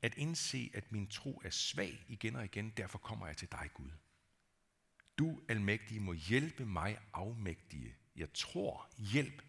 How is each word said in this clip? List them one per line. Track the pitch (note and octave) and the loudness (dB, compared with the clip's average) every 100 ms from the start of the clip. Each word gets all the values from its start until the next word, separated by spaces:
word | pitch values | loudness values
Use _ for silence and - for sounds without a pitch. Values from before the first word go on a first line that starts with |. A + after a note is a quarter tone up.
at | A#2 - | 0 2
indse, | D3 E3 - C3 A#2 | 0 2 0 0 -2
at | G#2+ - | -4 -2
min | G#2+ G2 | -2 -2
tro | - C#3+ - | -4 -6 -4
er | F#2 | -2
svag | - - - G2 - - | 0 0 2 0 -2 -10
igen | A2+ A2 B2+ | -2 0 0
og | |
igen, | G#2 - A2 | -2 -2 -2
derfor | A2 F#2+ - | -2 -4 -4
kommer | - A2 F#2 | -6 -6 -4
jeg | D#2+ | -6
til | F2 | -6
dig, | - D2 | -6 -6
Gud. | - C#2 D#2 - _ _ _ _ _ _ _ _ - - - | -6 -10 -10 -16 _ _ _ _ _ _ _ _ -20 -8 4
Du | D#3+ D#3 - | 4 4 2
almægtige | A2+ G2+ A2 - A2 | 4 6 4 2 -2
må | G2 | 0
hjælpe | E2 D#2+ B2 D#3 D#3 A#2+ | 0 4 4 4 0 0
mig | F2 F2+ G#2+ - | 2 2 0 -4
afmægtige. | D#2+ G2 A#2 G2 E2 - D2+ A1+ B1 - - | -4 -2 0 -2 -2 -6 -8 -8 -10 -14 -6
Jeg | D#2 | -4
tror, | - - F3 G3 - - - | -2 -2 0 0 -2 -8 -8
hjælp | G2+ B2 C#3 - | 2 4 2 -2